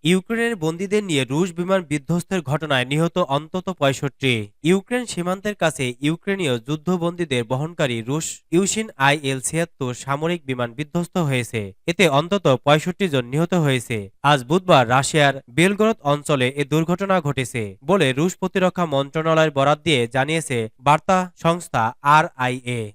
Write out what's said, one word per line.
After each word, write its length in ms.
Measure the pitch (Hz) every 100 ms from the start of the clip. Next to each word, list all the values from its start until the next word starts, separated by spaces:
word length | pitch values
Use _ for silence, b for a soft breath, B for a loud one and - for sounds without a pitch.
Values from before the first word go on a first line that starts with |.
| 147
ইউক্রেনের 460 | 185 185 226 233 226
বন্দীদের 400 | 156 165 196 208 202
নিয়ে 140 | 147 123
রুশ 180 | 143 190 170
বিমান 220 | 180 190 156
বিধ্বস্তের 500 | 147 139 170 - 190 147
ঘটনায় 360 | 139 151 135 123
নিহত 260 | 147 165 180 175 139
অন্তত 300 | 156 185 180 180
পঁয়ষট্টি। 540 | 139 135 143 _ 135 117 101 _ 151
ইউক্রেন 340 | 190 196 247 240
সীমান্তের 440 | - 175 190 202 208
কাছে 220 | 165 - 127 123 143
ইউক্রেনীয় 480 | 165 - 196 156 123 113
যুদ্ধবন্দীদের 760 | 156 151 180 170 175 170 127 113
বহনকারী 460 | 131 156 170 147 117 113
রুশ 160 | 147 160 - _ 165
ইউশিন 320 | 190 214 214 - 135
আইএল 320 | 151 139 135 -
ছিয়াত্তর 440 | 160 170 _ 127 123
সামরিক 380 | - 139 160 175 139
বিমান 200 | 123 120 117
বিধ্বস্ত 380 | 147 175 170 185 156
হয়েছে। 340 | 127 117 113 101 - -
এতে 140 | 175 180 139
অন্তত 260 | 165 202 160 127 -
পঁয়ষট্টি 400 | 151 180 - 196
জন 100 | 139 120
নিহত 200 | 139 170 185 151
হয়েছে। 320 | 127 - 113 98 _ 143
আজ 80 | 147 123
বুধবার 340 | 175 180 151 117 127
রাশিয়ার 400 | 139 160 143 135 - 120
বেলগরদ 400 | 180 202 214 226 143
অঞ্চলে 360 | 147 143 147 127 143
এ 20 | 139
দুর্ঘটনা 440 | 151 160 175 196 185 147
ঘটেছে 340 | 135 123 123 104 95 139
বলে 180 | 196 139 131
রুশ 160 | 175 -
প্রতিরক্ষা 440 | 185 196 185 175 170
মন্ত্রণালয়ের 640 | 139 139 160 160 160 160 139
বরাত 220 | 139 151 -
দিয়ে 160 | 135 117 131
জানিয়েছে 420 | 135 160 156 120 110 _ 131
বার্তা 300 | 156 - 185 180 _
সংস্থা 400 | 165 175 - 123 113 - 143 151
আরআইএ। 640 | 165 - 127 127 123 123 107